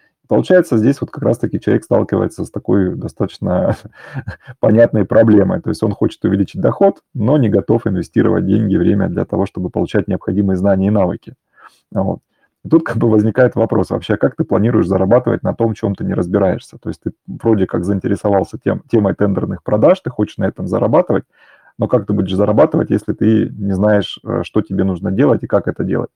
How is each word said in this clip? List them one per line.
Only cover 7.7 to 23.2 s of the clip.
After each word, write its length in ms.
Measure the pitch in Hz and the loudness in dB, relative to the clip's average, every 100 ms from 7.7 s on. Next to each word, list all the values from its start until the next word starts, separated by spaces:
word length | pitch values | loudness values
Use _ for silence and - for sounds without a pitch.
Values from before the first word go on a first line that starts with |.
| 117 107 | 0 0
инвестировать 580 | 92 85 113 104 95 92 | -4 -2 0 2 2 2
деньги, 300 | 101 104 92 | 0 2 2
время 320 | 92 98 90 | 2 0 0
для 160 | 90 95 | -4 -4
того, 200 | 95 98 | -2 -4
чтобы 240 | - 90 | -4 -6
получать 380 | - 87 107 98 | -4 -2 -2 -2
необходимые 480 | 92 - 98 101 92 | -4 -2 -2 0 0
знания 300 | 98 95 98 | 0 2 2
и 20 | |
навыки. 440 | 107 90 - - - _ _ - _ _ | 2 0 -4 -12 -20 _ _ -20 _ _
Вот. 280 | 101 95 90 _ _ _ _ | -4 -4 -4 _ _ _ _
И 60 | 107 | 2
тут 140 | 160 | 2
как 140 | 160 104 | 2 0
бы 120 | 120 | 2
возникает 460 | 107 110 104 123 113 | 4 2 2 2 2
вопрос 340 | 113 107 92 | 0 0 0
вообще, 260 | 98 - 104 | -2 -2 0
как 180 | 135 - | 0 -2
ты 80 | |
планируешь 440 | 143 101 110 104 90 | -2 0 2 2 2
зарабатывать 540 | 95 95 120 120 101 | 0 2 2 2 -2
на 100 | 98 | -2
том, 200 | - 117 | -2 -2
в 40 | 107 | -2
чём 160 | 107 98 | -4 -4
ты 80 | |
не 100 | 95 | -4
разбираешься? 640 | 95 87 101 95 85 - - | -2 0 0 0 -2 -8 -14
То 120 | - | -12
есть 120 | - | -10
ты 80 | - - - | -10 -10 -14
вроде 380 | 180 117 107 92 | -4 0 0 0
как 180 | 101 | -2
заинтересовался 760 | 90 98 107 101 104 98 95 - | -2 -2 -2 -2 0 0 0 -4
тем-, 180 | - 95 - | -4 -4 0
темой 240 | 113 101 | 0 2
тендерных 480 | 90 101 92 90 95 | 0 0 0 -4 -6
продаж, 360 | - 107 143 190 | -4 2 2 2
ты 80 | - | -2
хочешь 280 | - 104 - | -4 -6 -4
на 80 | 95 | -4
этом 200 | - 95 | -4 -4
зарабатывать, 560 | 101 110 147 180 98 - _ _ _ _ - | -2 0 0 0 -2 -4 _ _ _ _ -6
но 100 | 107 | -2
как 180 | 123 98 | 0 0
ты 60 | |
будешь 200 | 101 92 92 | -2 -2 0
зарабатывать, 540 | 104 107 160 170 - | 2 2 2 2 0
если 240 | 107 - | -2 -2
ты 340 | 101 | -2